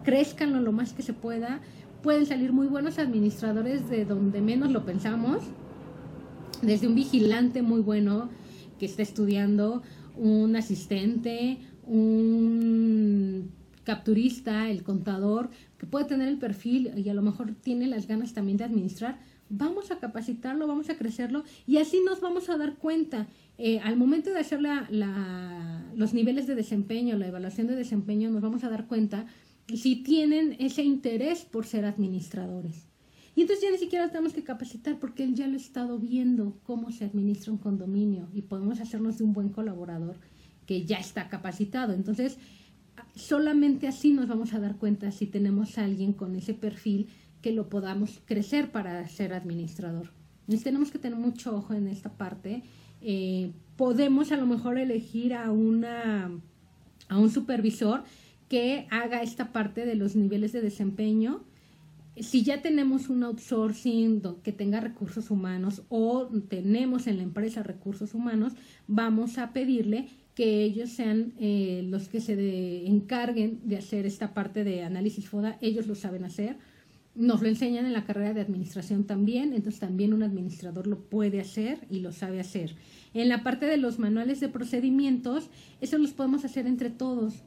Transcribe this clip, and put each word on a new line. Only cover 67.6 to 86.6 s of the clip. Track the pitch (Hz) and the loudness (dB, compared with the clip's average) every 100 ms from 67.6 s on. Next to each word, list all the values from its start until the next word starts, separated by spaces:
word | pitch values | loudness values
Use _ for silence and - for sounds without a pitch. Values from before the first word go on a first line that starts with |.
recursos | 196 180 196 196 208 | -8 -8 -8 -8 -6
humanos, | 226 240 220 240 247 - - - | -4 -2 0 0 -4 -20 -20 -2
vamos | 208 226 220 233 262 | 0 4 2 0 -4
a | 240 | -4
pedirle | 269 262 247 208 220 269 - _ - | -2 0 2 2 0 -4 -14 _ 0
que | 226 214 | 2 4
ellos | 214 208 240 | 2 0 -6
sean, | - 220 220 226 - | -4 0 2 0 -2
eh, | 214 202 190 180 185 | 0 2 0 -2 -2
los | 190 196 | -4 -4
que | 226 | -6
se | 226 202 | -2 0
de-, | 196 185 185 180 180 | 0 0 -4 -4 4
encarguen | 208 202 247 240 226 220 226 | 2 4 -2 -2 0 0 -2
de | - 196 | -4 -4
hacer | - 208 196 | -4 -4 -2
esta | 196 202 | -4 -6
parte | - 196 214 202 | -4 -4 -2 -2
de | 180 | -2
análisis | 170 180 214 208 196 | -4 -2 -2 -4 -6
foda. | 208 214 214 | -4 -4 -2
Ellos | 226 220 214 | -2 -2 -4
lo | 202 | -6
saben | 196 185 180 | -6 -8 -8
hacer, | - 208 285 - _ _ _ _ - | -4 -6 -6 -16 _ _ _ _ 0
nos | 240 220 | 4 4
lo | 220 | 2
enseñan | 220 247 240 254 | 2 0 0 0
en | |
la | 226 | -2
carrera | 202 202 208 | -2 -2 -2
de | 220 | -2
administración | 202 185 175 202 - 202 202 | -4 -4 -6 -8 -2 -2 0
también, | 202 208 247 294 | 2 2 2 0
entonces | 240 208 208 | -2 -4 -6
también | 185 185 208 | -4 0 2
un | 220 | 2
administrador | 214 190 180 - 180 170 190 | 0 -2 -6 -8 -10 -6 -4
lo | 202 | -4
puede | - 208 208 196 | -2 0 0 0
hacer | 196 - 220 320 - | -4 -4 -4 -4 -6
y | 190 | -6
lo | 180 | -6
sabe | 165 190 190 | -8 -6 -6
hacer. | 185 - 165 - - - - | -6 -6 -6 -10 -20 -20 -8
En | 226 240 | 2 4
la | 240 | 4
parte | 254 262 294 | 0 0 2
de | 302 | 2
los | 247 233 | 2 0
manuales | 214 220 240 269 | 0 2 0 -2
de | 277 | -2
procedimientos, | 247 240 247 254 262 277 254 247 277 - - - - | -4 -4 0 4 4 4 2 0 -4 -4 -18 -20 -10
eso | 262 311 | 0 2
los | 285 | 2
podemos | - 262 285 277 | 2 0 2 0
hacer | 269 | -2